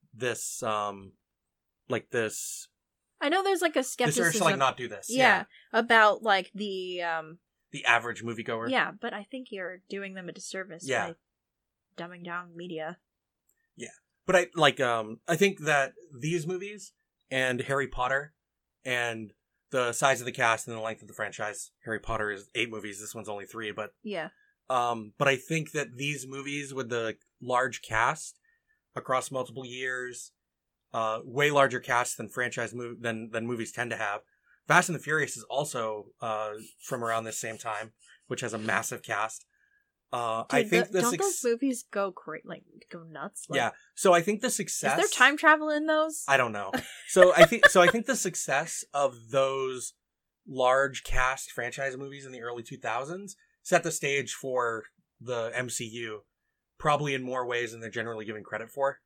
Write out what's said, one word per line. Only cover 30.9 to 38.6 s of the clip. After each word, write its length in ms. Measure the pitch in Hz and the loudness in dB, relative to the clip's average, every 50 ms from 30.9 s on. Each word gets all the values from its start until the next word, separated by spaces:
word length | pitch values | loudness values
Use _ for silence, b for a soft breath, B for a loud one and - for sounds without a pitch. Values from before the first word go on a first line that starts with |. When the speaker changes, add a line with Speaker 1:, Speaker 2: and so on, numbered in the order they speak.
| - | -4
Speaker 1:
uh, 280 | 117 113 110 110 117 - | -2 -2 -2 -2 -4 -6
way 260 | 127 117 139 143 147 | -4 0 2 2 4
larger 300 | 147 143 135 131 123 123 | 6 6 4 4 2 -2
cast 380 | - - 127 120 123 - - - | -2 0 2 2 2 0 -4 -8
than 120 | 113 101 | -10 -8
franchise 440 | - 127 123 123 - 123 117 113 117 | -6 -4 -4 -4 -4 -4 -6 -6 -6
mov-, 280 | 123 120 120 117 110 | -8 -10 -10 -8 -6
than, 280 | 117 117 113 110 113 110 | -4 -4 -4 -4 -6 -8
than 160 | 113 117 113 120 | -6 -4 -4 -4
movies 240 | 123 113 113 - | -4 -4 -6 -6
tend 180 | - - 123 120 | -6 -6 -6 -4
to 60 | 113 104 | -4 -4
have. 240 | 110 101 101 110 - _ _ _ _ _ _ _ _ - | -4 -4 -4 -6 -10 _ _ _ _ _ _ _ _ 4
Fast 220 | 151 175 - - | 4 4 4 4
and 60 | 165 | 0
the 60 | 135 | -6
Furious 340 | - 147 156 156 143 123 - | -4 -2 -2 0 -2 -2 -6
is 80 | 117 107 - | -10 -10 -6
also, 580 | 120 135 156 156 - 123 113 110 107 104 101 - _ _ | -2 -2 -2 -2 -2 -4 -4 -4 -4 -6 -10 -14 _ _
uh, 320 | 123 113 110 107 110 107 104 110 104 - - _ - | -6 -4 -4 -4 -4 -6 -8 -10 -14 -18 -20 _ -10
from 200 | - 135 120 117 | -8 -6 -4 -2
around 200 | 113 113 113 113 | 0 0 -2 -2
this 160 | 113 110 - | -4 -6 -8
same 180 | - 113 113 - | -8 -8 -8 -8
time, 360 | - 113 107 104 113 113 - _ b b b b b b | -6 -6 -6 -6 -8 -10 -14 _ b b b b b b
which 140 | 127 - | -6 -6
has 120 | 127 113 110 | -4 -4 -6
a 40 | |
massive 420 | 110 | -4